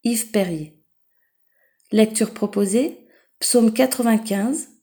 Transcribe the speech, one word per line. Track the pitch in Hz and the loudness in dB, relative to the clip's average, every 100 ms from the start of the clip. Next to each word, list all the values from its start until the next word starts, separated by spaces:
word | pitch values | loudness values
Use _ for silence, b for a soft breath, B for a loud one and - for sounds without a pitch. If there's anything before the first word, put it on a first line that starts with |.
Yves | 233 226 - | -2 -4 -2
Perrier. | 208 185 160 156 _ _ _ _ _ _ _ _ _ _ _ _ | -2 -2 -4 -10 _ _ _ _ _ _ _ _ _ _ _ _
Lecture | 214 220 - 214 | 2 2 2 -4
proposée, | - 202 202 202 214 294 - b b b _ | -2 -4 -2 0 0 -2 -6 b b b _
Psaume | - 240 226 | 0 4 4
quatre-vingt-quinze | 220 262 254 233 214 220 196 220 311 - _ | 4 0 0 0 0 0 -4 -2 -4 -10 _